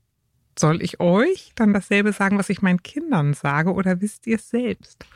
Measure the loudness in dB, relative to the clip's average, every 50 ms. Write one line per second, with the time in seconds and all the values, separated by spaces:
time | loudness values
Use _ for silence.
0 | _ _ _ _ _ _ _ _ _ _ _ 0 0 2 2 0 -2 -6 -4 -2
1 | 0 2 4 4 4 2 0 -2 -6 -10 -4 0 2 2 2 2 0 0 0 2
2 | 2 0 0 0 0 0 2 0 0 -2 -4 -2 0 0 0 0 -2 -6 -10 -8
3 | -4 -2 0 0 2 0 0 -2 -2 -2 -2 0 0 0 0 -2 0 -2 -2 -2
4 | -2 -6 -8 -8 -6 -4 -4 -4 -4 -4 -6 -4 -4 -4 -6 -8 -10 -20 _ -20
5 | -20 _ -20